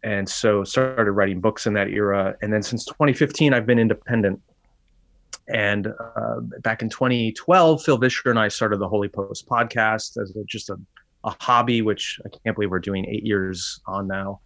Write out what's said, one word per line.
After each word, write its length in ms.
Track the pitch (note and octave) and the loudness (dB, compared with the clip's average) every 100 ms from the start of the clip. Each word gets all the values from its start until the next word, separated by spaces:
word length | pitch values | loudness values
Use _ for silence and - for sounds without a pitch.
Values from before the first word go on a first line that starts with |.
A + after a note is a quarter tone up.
And 260 | A2 G2+ F#2+ | -2 -4 -4
so 360 | - A#2 G#2 | 0 2 2
started 460 | G2 - C3 C3 G#2+ | 2 0 0 2 0
writing 280 | G2+ G2 F#2 | 2 0 2
books 260 | G2+ G#2+ - | 0 0 -2
in 60 | |
that 160 | G#2 G2+ | 0 -2
era. 480 | G2 G#2 G2 F#2+ - | 0 0 0 0 -2
And 100 | G#2+ | -2
then 100 | G#2+ | -2
since 220 | G2+ A#2 | -2 -6
twenty 300 | - - D3 | -8 0 0
fifteen, 400 | B2 D3 - D3+ | 2 0 4 4
I've 100 | B2+ | 4
been 140 | A2 A#2+ | 4 4
independent. 600 | A2+ G#2 - A#2 G2+ G2 _ _ _ _ _ _ _ _ _ - - | 4 2 -2 0 2 0 _ _ _ _ _ _ _ _ _ -20 -8
And, 380 | A2+ G#2 G#2 G2+ | -2 0 0 -2
uh, 540 | A2 A#2 A#2 A2 A#2 A#2 - | -8 -10 -6 -4 -6 -8 -6
back 200 | A2+ A2 | -4 -4
in 80 | A2+ | -4
twenty 420 | - C3 B2 A2+ | -2 0 2 0
twelve, 500 | G#2+ - F#3 E3 D#3 | -4 4 6 6 4
Phil 140 | - C3 | 2 4
Vischer 320 | B2+ - - | 4 0 0
and 100 | A2+ | 2
I 100 | G#2+ | 2
started 320 | - A2+ G#2 | 2 0 0
the 80 | F#2+ | 0
Holy 200 | G#2 G2+ | 0 -2
Post 400 | - G2 - - | -4 -8 -8 -4
podcast 720 | A#2+ A#2 A#2+ A2 A2 - - | 0 0 0 0 0 -4 -8
as 160 | G2 G2 | -8 -8
a, 80 | G2+ | -10
just 220 | A2 - | -10 -10
a, 80 | G2 F#2+ _ _ _ | -12 -12 _ _ _
a 100 | - - | -10 -8
hobby, 400 | - A#2+ A#2+ A#2+ | 2 2 4 2
which 400 | G#2+ G2+ - - G2+ | 2 -2 -4 -10 -14
I 20 | - | -8
can't 100 | - | -6
believe 160 | G#2+ G#2 | -2 -2
we're 100 | F#2 | -2
doing 260 | F2+ G2 F#2 | -2 -4 -4
eight 180 | G#2+ | -4
years 560 | G#2 G2+ F#2+ F2+ - - - | 0 0 0 -4 -8 -10 -8
on 200 | F#2+ G2 | -6 -4
now. 360 | F#2+ G2 G2 | -4 -6 -10